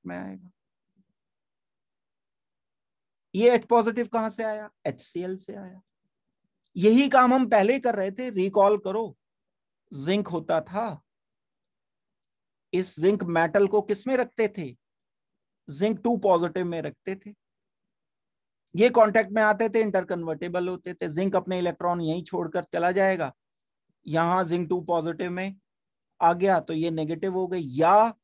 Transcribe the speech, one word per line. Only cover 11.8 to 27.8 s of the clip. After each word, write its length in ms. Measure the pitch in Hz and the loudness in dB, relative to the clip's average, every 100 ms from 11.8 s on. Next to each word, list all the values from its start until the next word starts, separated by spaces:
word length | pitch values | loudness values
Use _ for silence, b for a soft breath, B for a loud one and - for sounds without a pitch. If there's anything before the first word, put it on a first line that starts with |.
| _ _ _ _ _ _ _ _ _ | _ _ _ _ _ _ _ _ _
इस 260 | 180 185 151 | -6 -4 0
जिंक 240 | 185 208 | 0 0
मेटल 440 | 175 165 165 202 196 | 0 0 2 2 2
को 140 | 208 | 0
किस 260 | 208 202 254 | -2 -6 -2
में 80 | 254 | -2
रखते 300 | 240 - 214 196 | -2 -4 -4 -4
थे? 180 | 139 117 _ _ _ _ _ _ _ _ - | -12 -14 _ _ _ _ _ _ _ _ -18
जिंक 300 | 143 214 220 | -4 -2 0
टू 140 | 233 220 | -2 0
पॉजिटिव 480 | 196 175 170 185 175 | 4 4 2 -2 -4
में 160 | 165 | -6
रखते 340 | 147 - 180 190 | -8 -10 -12 -12
थे। 180 | 208 202 _ _ _ _ _ _ _ _ _ _ _ _ _ 170 | -14 -20 _ _ _ _ _ _ _ _ _ _ _ _ _ 2
ये 140 | 240 | 4
कांटेक्ट 420 | 240 214 220 196 | 6 4 4 0
में 100 | 214 | 2
आते 280 | 214 208 226 | 2 2 0
थे, 120 | 226 | 0
इंटरकन्वर्टेबल 840 | 214 190 180 175 165 156 175 180 180 | 0 -2 -2 -6 -6 -6 -6 -4 -4
होते 260 | 180 180 | -6 -12
थे। 140 | 180 175 | -10 -6
जिंक 260 | 151 190 190 | -4 0 -2
अपने 220 | 185 185 | -2 -4
इलेक्ट्रॉन 440 | 175 170 180 175 | -4 -2 -2 -2
यहीं 220 | 160 165 | -2 -4
छोड़कर 400 | 160 180 165 175 | -6 -6 -4 -6
चला 280 | - 175 175 | -6 -2 0
जाएगा, 420 | 190 190 185 139 - _ _ _ _ _ _ - | 2 2 0 -4 -10 _ _ _ _ _ _ -4
यहां 400 | 160 170 185 165 | 0 2 0 0
जिंक 240 | 175 165 | -2 -2
टू 120 | 180 | -4
पॉजिटिव 500 | 165 170 160 160 180 | -2 -2 -2 -6 -6
में 240 | 180 196 196 _ _ _ _ _ _ | -6 -8 -12 _ _ _ _ _ _
आ 120 | 165 | 2
गया 260 | 175 196 175 | 2 2 2
तो 140 | - | 0
ये 180 | 160 170 | -4 -4
नेगेटिव 420 | 160 156 165 190 | -4 -4 -4 -4
हो 140 | 185 180 | -4 -4
गई। 140 | 180 | -4
या 520 | 143 131 | -6 0